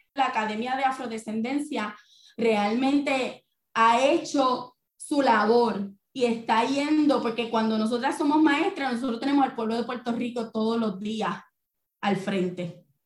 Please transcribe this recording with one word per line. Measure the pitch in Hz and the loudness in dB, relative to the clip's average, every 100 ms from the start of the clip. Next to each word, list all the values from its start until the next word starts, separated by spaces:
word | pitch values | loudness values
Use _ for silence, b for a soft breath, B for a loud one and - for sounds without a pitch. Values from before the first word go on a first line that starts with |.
| b | b
La | 277 254 | -2 -2
Academia | 226 214 214 247 | -2 -4 -4 -4
de | 262 | -2
Afrodescendencia | 262 269 240 220 220 220 240 285 294 240 214 - b b b b | -2 -4 -8 -10 -8 -6 -4 -4 -4 -6 -6 -10 b b b b
realmente | 226 208 208 240 269 285 277 262 220 - _ _ _ | 0 2 0 2 2 2 2 -2 -2 -8 _ _ _
ha | 226 226 240 | 2 4 6
hecho | 277 330 - 285 254 247 - _ _ - | 4 2 0 0 2 0 -6 _ _ -16
su | - 285 | -4 2
labor | 254 220 214 240 233 196 196 - _ | 4 4 4 4 4 0 -8 -12 _
y | 269 | -2
está | 240 220 - 226 | 0 0 0 0
yendo, | 254 277 294 311 285 240 | 2 0 2 2 4 2
porque | 226 226 226 | 0 -4 -2
cuando | 226 220 220 | 0 0 0
nosotras | 220 240 269 294 | 0 0 -2 0
somos | 294 302 | 2 4
maestras, | 302 285 381 320 269 | 4 4 0 -2 -4
nosotros | 233 262 226 | -2 -4 -4
tenemos | 277 285 | 0 2
al | - | 2
pueblo | - 220 233 | 0 -4 -2
de | |
Puerto | 233 247 233 | -4 -6 -4
Rico | 240 240 240 226 | -4 -4 -6 -6
todos | 220 220 233 | -2 0 0
los | 214 185 | -2 -4
días | 208 220 180 - - _ _ _ _ _ | -6 -4 -4 -6 -12 _ _ _ _ _
al | 202 190 | -2 -2
frente. | 202 196 180 180 170 - _ _ | -2 -2 -4 -4 -10 -12 _ _